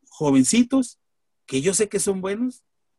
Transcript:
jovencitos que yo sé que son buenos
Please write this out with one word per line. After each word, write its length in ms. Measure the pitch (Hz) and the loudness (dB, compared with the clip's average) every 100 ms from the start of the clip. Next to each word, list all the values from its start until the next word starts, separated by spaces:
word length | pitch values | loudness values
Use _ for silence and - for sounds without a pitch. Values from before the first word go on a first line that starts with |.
| _ | _
jovencitos 920 | - - 135 127 233 240 269 240 - _ _ _ _ - | -4 2 4 4 2 2 0 -2 -8 _ _ _ _ -8
que 160 | 135 | -4
yo 120 | 160 | -2
sé 160 | 196 208 | -2 -2
que 100 | 202 | -2
son 220 | 202 190 | -4 -4
buenos 420 | 185 208 254 - _ _ _ | -6 -4 -6 -8 _ _ _